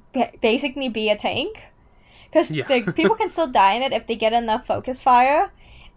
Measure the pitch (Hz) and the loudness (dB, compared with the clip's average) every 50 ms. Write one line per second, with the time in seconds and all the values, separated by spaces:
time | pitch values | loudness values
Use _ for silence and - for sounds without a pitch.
0 | _ _ - 254 240 - - - - 226 220 240 294 285 262 285 269 254 214 226 | _ _ -4 -4 -4 -4 -4 -2 0 0 0 0 -2 -6 -6 -6 -8 -6 -6 -2
1 | 214 214 208 202 - 208 180 226 294 427 440 - - - _ _ _ _ _ _ | -2 -2 -2 -2 -4 -4 -4 -4 -6 -8 -10 -14 -20 -20 _ _ _ _ _ _
2 | _ _ _ - - _ - 320 330 - 156 - - - 269 247 208 - - - | _ _ _ -20 -8 _ 0 0 2 2 -2 -6 -2 -2 -2 -2 -2 -2 0 0
3 | 320 339 440 - 440 - - 339 330 269 254 214 196 196 208 240 262 269 - 226 | 2 2 2 0 -4 -4 -2 -4 -4 0 2 4 4 4 2 0 -2 -2 -4 -4
4 | - - 226 208 220 220 226 240 233 220 214 240 - - 208 202 - 254 254 - | -4 -6 -4 -2 0 0 0 0 0 0 -2 -2 -2 -4 -6 -4 -6 -8 -8 -2
5 | - 262 247 247 254 269 285 320 392 392 - - - - - - - - - | 2 4 4 6 6 4 2 2 0 -2 -6 -14 -20 -20 -20 -20 -20 -20 -8